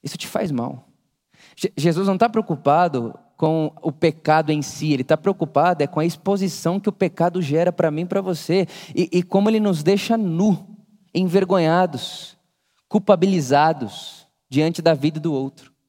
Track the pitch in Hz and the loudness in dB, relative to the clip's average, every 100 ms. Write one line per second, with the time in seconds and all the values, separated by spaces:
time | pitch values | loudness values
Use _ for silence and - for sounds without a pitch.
0 | - - - - 185 131 120 131 _ _ | -14 -12 -8 -6 -4 -6 -8 -12 _ _
1 | _ _ _ _ _ - - - 160 165 | _ _ _ _ _ -8 -8 0 0 2
2 | 196 185 226 220 - 147 - 151 175 135 | 0 2 2 0 -2 -2 2 4 2 0
3 | 117 - _ _ 156 160 156 - 165 - | -6 -10 _ _ 0 0 -2 -4 -8 0
4 | 165 156 - 156 151 151 139 - 156 139 | -2 0 2 2 2 -2 -2 -6 -2 0
5 | 131 156 196 190 156 143 170 170 139 - | 2 0 0 -2 0 2 2 2 0 0
6 | 165 165 - 196 190 - 170 190 202 - | -2 -2 -2 0 -2 -2 -2 -2 -4 -2
7 | 180 - 175 175 151 151 175 170 165 151 | -2 0 0 0 0 2 0 2 0 0
8 | 175 196 190 170 - 180 180 - - 151 | -4 -4 -4 -6 0 0 0 -6 -10 -4
9 | 175 175 180 196 208 220 208 170 147 202 | 0 0 0 2 2 2 0 0 2 0
10 | - 226 202 165 214 170 - - _ _ | 0 0 0 0 2 0 -4 -20 _ _
11 | _ - 185 180 190 190 160 170 180 135 | _ -2 0 2 2 2 4 2 2 -2
12 | - - - _ _ _ _ _ _ 214 | -10 -14 -18 _ _ _ _ _ _ -2
13 | 208 185 190 185 127 143 156 151 113 - | 2 2 2 0 0 2 2 0 -8 -12
14 | - - _ _ _ 135 156 170 165 151 | -18 -20 _ _ _ -2 0 0 0 2
15 | 151 156 160 143 135 - - _ | 0 -2 -4 -4 -6 -12 -20 _